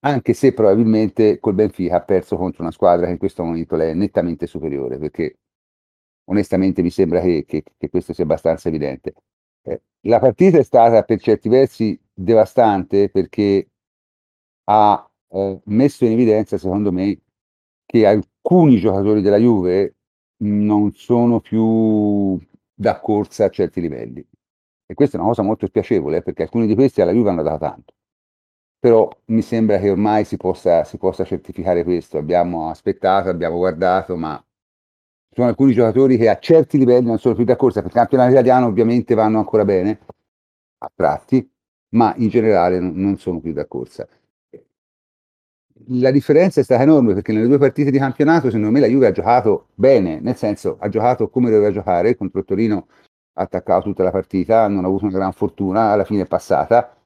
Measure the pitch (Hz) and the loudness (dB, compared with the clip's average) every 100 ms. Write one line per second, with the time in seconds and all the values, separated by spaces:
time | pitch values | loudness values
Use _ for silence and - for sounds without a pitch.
0 | 139 139 - 107 139 - 107 104 113 110 | -2 -2 -2 2 2 4 2 4 2 2
1 | 107 - 107 - - 95 107 - 90 87 | 0 2 2 2 -2 0 -2 -2 -2 -2
2 | - 95 - 85 90 - 85 - 95 87 | 0 -2 -2 -6 -6 -6 -10 -2 2 2
3 | 87 87 98 - 82 82 80 80 80 80 | 0 -4 -6 -6 -8 -8 -6 -4 -4 -2
4 | 101 - 85 80 80 - 78 69 64 65 | -4 -2 -4 -6 -10 -10 -8 -8 -8 -8
5 | 76 - 78 _ _ _ _ _ _ _ | -10 -8 -10 _ _ _ _ _ _ _
6 | _ _ - 101 98 92 95 90 87 - | _ _ -6 -6 -2 -2 -2 -2 -4 -2
7 | 90 87 90 82 - 78 - _ 73 90 | -2 0 0 -2 -4 -10 -10 _ -8 -6
8 | - 82 82 80 82 80 - 80 71 67 | -8 -8 -4 -2 -2 -4 -6 -6 -8 -8
9 | - _ _ _ _ _ - - _ _ | -14 _ _ _ _ _ -14 -14 _ _
10 | - 113 131 - 190 165 123 127 117 117 | 0 2 2 2 4 4 2 4 4 4
11 | - 113 - 107 110 123 135 - 110 - | 2 -2 0 -2 2 2 2 -2 -6 -6
12 | _ - 92 113 107 - 113 98 87 101 | _ -10 0 2 2 2 2 0 -2 0
13 | 101 98 85 - 101 98 - _ _ _ | 0 -2 -4 -2 0 0 -2 _ _ _
14 | _ _ _ _ _ _ - 104 104 101 | _ _ _ _ _ _ 0 4 4 2
15 | - _ _ 92 98 95 - 104 139 - | -4 _ _ -6 -6 -8 -4 0 0 2
16 | 123 113 120 107 104 95 95 98 104 90 | -2 2 2 0 -2 -6 -4 -4 -2 -2
17 | 98 98 _ _ _ _ _ _ _ 117 | -4 -6 _ _ _ _ _ _ _ 2
18 | 107 107 - _ - 180 160 117 101 98 | 4 2 -2 _ 0 4 6 4 2 0
19 | 98 107 98 104 120 107 90 92 98 _ | 0 0 2 2 2 2 0 0 -2 _
20 | _ _ _ _ 104 104 104 104 104 - | _ _ _ _ -4 -2 0 0 -2 -6
21 | - 120 120 113 - 113 110 113 110 107 | -2 0 2 -2 -2 -2 0 0 0 0
22 | 104 101 98 90 _ _ _ _ 107 104 | 0 -2 -2 -4 _ _ _ _ -4 -4
23 | - 104 107 - 101 - 90 - 85 65 | -2 -2 -2 -2 -2 -2 -6 -4 -8 -8
24 | 57 64 - _ _ _ _ _ _ - | -14 -16 -20 _ _ _ _ _ _ -2
25 | 143 90 92 117 101 110 98 - 95 104 | -2 0 -4 -2 -2 -4 -4 -4 -2 -2
26 | 71 82 - - 80 117 113 107 135 - | -2 -4 -6 -8 -6 -2 0 2 0 2
27 | 87 107 104 87 76 78 78 58 _ _ | 0 2 0 -2 -4 -4 -8 -10 _ _
28 | _ _ _ _ _ _ _ _ 123 113 | _ _ _ _ _ _ _ _ 4 4
29 | 107 - - 113 107 117 110 101 101 95 | 2 -4 -4 -4 -2 -2 0 0 0 0
30 | 107 107 104 - 92 90 90 85 - - | 0 0 -2 -6 -6 -4 0 0 0 -4
31 | 92 - 92 92 - 92 87 87 85 87 | -6 -4 -6 -8 -10 -10 -2 -2 -2 -4
32 | - 78 76 87 87 82 80 78 - 95 | -4 -10 -2 -2 -2 -4 -8 -8 -8 -4
33 | 98 98 92 87 85 85 90 80 92 92 | 0 0 -2 -4 -4 -2 -4 -2 -2 -2
34 | - 87 80 71 _ _ _ _ _ _ | -4 -10 -8 -12 _ _ _ _ _ _
35 | _ _ _ - 123 104 135 117 117 113 | _ _ _ -2 -2 2 2 4 2 2
36 | 135 127 113 101 - 160 135 147 127 123 | 2 4 2 0 4 4 4 2 4 4
37 | 120 113 127 107 117 120 127 107 90 120 | 2 0 -2 0 0 2 0 0 -4 -2
38 | 117 131 123 131 123 127 123 104 113 120 | 0 2 4 4 4 2 2 0 0 0
39 | 107 110 110 110 107 107 101 95 95 110 | 0 0 2 0 0 0 2 0 -2 -6
40 | _ - _ _ _ _ _ _ - _ | _ -20 _ _ _ _ _ _ -20 _
41 | 82 76 _ 131 - _ _ _ _ 110 | -2 -2 _ -2 -2 _ _ _ _ 0
42 | 113 - 110 120 110 98 87 92 90 82 | 0 0 -2 0 2 2 2 -2 -4 -4
43 | 98 98 - 85 78 73 73 62 62 - | -4 -4 -6 -8 -8 -8 -8 -10 -12 -14
44 | - _ _ _ _ - _ _ _ _ | -18 _ _ _ _ -20 _ _ _ _
45 | _ _ _ _ _ _ _ _ 113 123 | _ _ _ _ _ _ _ _ -6 0
46 | 131 139 - 151 185 - 127 123 139 156 | 2 2 2 2 4 0 0 2 4 4
47 | 117 95 101 110 117 139 135 - 143 135 | 4 0 -2 -2 2 2 2 0 0 0
48 | 135 - 151 165 135 110 107 127 123 135 | -2 0 2 2 0 -2 0 2 2 4
49 | 120 92 95 123 113 95 _ - 123 127 | 2 2 0 2 2 -2 _ 0 2 2
50 | 90 78 92 123 110 101 95 - 104 107 | 0 -6 -6 -4 -6 -4 -6 -6 -6 -2
51 | 120 127 104 131 123 107 104 101 98 87 | 0 0 -2 0 2 2 2 -2 -2 0
52 | 98 123 95 98 - 98 113 101 - _ | 0 -2 -6 -8 -6 -4 -2 -4 -8 _
53 | _ _ _ - 95 92 - 92 101 95 | _ _ _ -10 -8 -6 -2 -2 -2 -4
54 | 92 95 - 95 90 113 107 101 92 95 | -2 -2 -6 -6 0 0 2 -2 -2 -4
55 | 101 95 95 - 101 - 98 98 110 104 | -4 -4 -6 -6 -8 -6 -4 -2 0 0
56 | 95 101 92 87 - 78 78 117 - _ | -2 -4 -4 -6 -2 -4 2 0 0 _